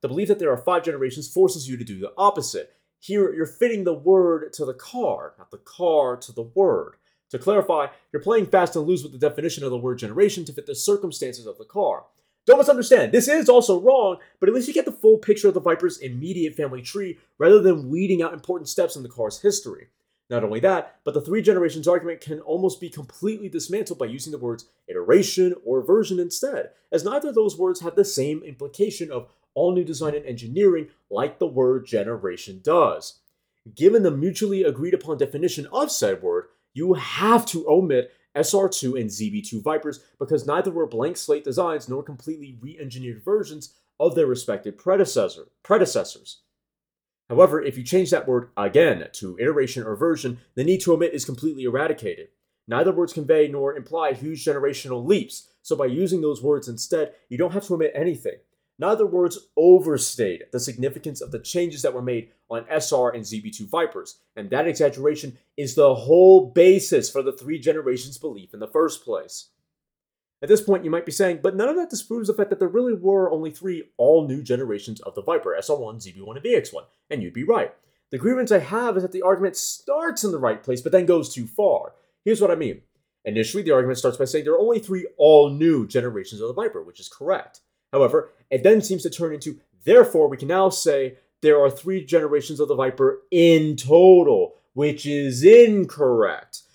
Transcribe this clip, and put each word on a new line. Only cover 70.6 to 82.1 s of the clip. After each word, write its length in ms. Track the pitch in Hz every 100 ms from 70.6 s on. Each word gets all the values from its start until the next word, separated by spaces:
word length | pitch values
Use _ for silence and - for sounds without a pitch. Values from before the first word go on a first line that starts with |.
point, 240 | 208 185
you 60 | 160
might 140 | 170
be 60 | 165
saying, 300 | 147 185 165
"But 140 | 190 190
none 120 | 247
of 60 |
that 160 | 339 349
disproves 380 | 233 - 233 214
the 60 |
fact 160 | 220 202
that 100 | 190
there 80 | 185
really 260 | 208 247
were 340 | 202 185 196 180
only 180 | 156 160
three 320 | - 190 165 - -
all-new 480 | 135 160 135 135
generations 560 | - 123 123 104 - 107
of 160 | - 104
the 60 |
Viper, 340 | 98 165 95 82
S 120 | -
R 80 | 147
one, 220 | 110 117
Z 140 | 95
B 80 | 90
one, 160 | 101 127
and 80 |
V 100 | 208
X 180 | 220 -
one," 120 | 80 - _ -
and 100 | 147
you'd 140 | 87
be 80 | 110
right. 320 | 156 226 - - _ _ _
The 80 | 123
grievance 340 | 196 254 233
I 80 | 196
have 360 | 135 220 240 185
is 60 |
that 80 | 185
the 120 | 185
argument 340 | 185 180 190 -
starts 640 | - - - 294 330 -
in 80 | 208
the 80 | 156
right 240 | 120 107
place, 180 | - 123
but 120 | -
then 140 | 185 175
goes 280 | 170 135
too 140 | 127 117
far. 460 | - 196 117 - - _